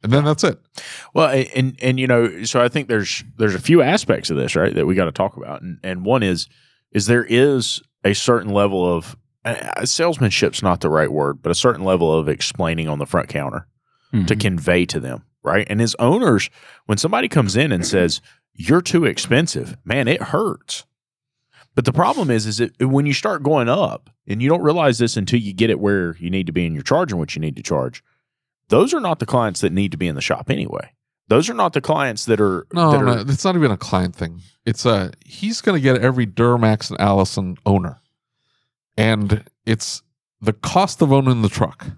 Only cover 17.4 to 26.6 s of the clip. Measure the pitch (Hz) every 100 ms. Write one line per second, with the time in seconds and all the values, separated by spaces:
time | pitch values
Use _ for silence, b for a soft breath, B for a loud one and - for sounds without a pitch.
17.4 | 104 101 151 98 82 98 87 - b b
18.4 | b - 82 165 180 170 147 - - 120
19.4 | 165 139 120 - - 127 120 170 - -
20.4 | 214 - - - - _ _ _ _ _
21.4 | _ b b - 120 123 - 277 165 113
22.4 | 107 107 120 _ 131 139 147 135 214 175
23.4 | 143 151 117 156 147 - _ _ - 104
24.4 | 131 170 156 170 147 113 117 - 95 123
25.4 | 104 95 113 101 101 101 85 82 85 95
26.4 | 85 82